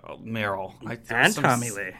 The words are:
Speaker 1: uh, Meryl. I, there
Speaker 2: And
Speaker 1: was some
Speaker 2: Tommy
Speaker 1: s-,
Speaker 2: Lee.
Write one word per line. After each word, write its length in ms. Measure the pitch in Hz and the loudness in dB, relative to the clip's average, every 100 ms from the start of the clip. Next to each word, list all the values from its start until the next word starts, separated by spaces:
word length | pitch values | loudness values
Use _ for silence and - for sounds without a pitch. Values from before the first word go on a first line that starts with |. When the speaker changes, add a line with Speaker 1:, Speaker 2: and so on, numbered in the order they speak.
Speaker 1:
uh, 140 | - 71 | -16 -14
Meryl. 580 | 107 113 104 95 95 - | -8 -4 -2 -4 -6 -10
I, 120 | - 117 | -10 -10
there 220 | - 117 | -4 4
Speaker 2:
And 80 | 139 | 4
Speaker 1:
was 60 | 214 | 4
some 80 | |
Speaker 2:
Tommy 240 | 147 123 120 | 4 4 0
Speaker 1:
s-, 80 | 101 | -4
Speaker 2:
Lee. 140 | 92 - | -6 -10